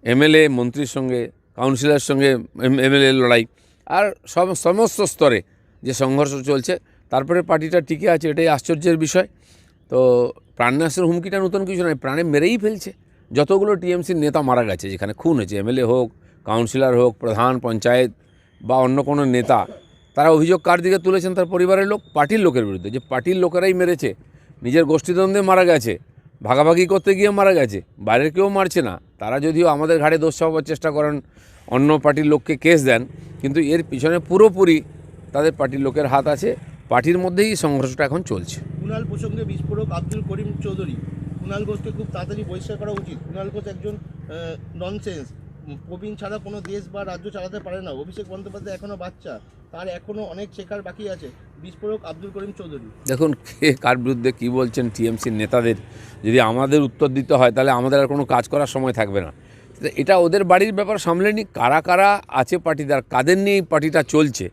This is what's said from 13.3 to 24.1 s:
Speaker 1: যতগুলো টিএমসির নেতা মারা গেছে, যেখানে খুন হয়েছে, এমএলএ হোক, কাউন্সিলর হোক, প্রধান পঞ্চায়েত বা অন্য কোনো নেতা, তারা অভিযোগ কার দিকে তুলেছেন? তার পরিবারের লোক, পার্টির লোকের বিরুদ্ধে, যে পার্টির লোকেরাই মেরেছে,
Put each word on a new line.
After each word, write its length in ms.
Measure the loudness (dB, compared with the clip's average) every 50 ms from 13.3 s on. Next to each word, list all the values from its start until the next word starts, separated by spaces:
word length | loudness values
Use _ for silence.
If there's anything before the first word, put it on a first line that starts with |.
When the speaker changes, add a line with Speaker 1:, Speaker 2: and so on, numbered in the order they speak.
| 0
Speaker 1:
যতগুলো 420 | 0 2 4 4 2 4 2 0
টিএমসির 420 | 0 0 -2 -2 -2 -2 -2 -2
নেতা 240 | 0 0 0 0 0
মারা 220 | 2 2 2 2 2
গেছে, 260 | 0 -2 -4 -6 -8
যেখানে 240 | -8 -6 -6 -8 -8
খুন 240 | -2 0 2 2
হয়েছে, 200 | 2 0 -2 -4
এমএলএ 260 | -4 -2 -2 0 0 2
হোক, 280 | 2 2 2 2 -2 -4 _ _ -20 _ _ _
কাউন্সিলর 520 | -2 0 0 0 0 0 2 2 4 4
হোক, 180 | 4 4 4 2 _
প্রধান 400 | -4 -4 0 2 2 2 2 0
পঞ্চায়েত 520 | -2 -4 -4 0 2 2 4 4 2 2 -2 _ _ _ _ _ _ _ _ _
বা 140 | -4 0 2
অন্য 280 | 2 2 2 2 0 0
কোনো 220 | 0 0 0 0
নেতা, 420 | 2 2 0 2 2 2 2 2 -4 -10 -20 _ _ _ _ _ _ _
তারা 140 | 2 4 6
অভিযোগ 320 | 6 6 4 4 2 2
কার 200 | _ 2 0 2
দিকে 160 | 2 0 0
তুলেছেন? 380 | 2 2 2 0 2 0 -2 -2
তার 100 | -2 -2
পরিবারের 420 | -2 0 0 2 4 4 2 2
লোক, 140 | 0 -2 -4 _ -6 _
পার্টির 260 | 0 0 2 2 2
লোকের 260 | 2 2 2 2 -2
বিরুদ্ধে, 240 | -2 -4 -6 -8 -8
যে 100 | -8 -8 -8 _
পার্টির 260 | -6 -4 -2 0 0
লোকেরাই 380 | 2 0 0 0 2 2 2 2
মেরেছে, 400 | 2 2 0 0 0 -2 -6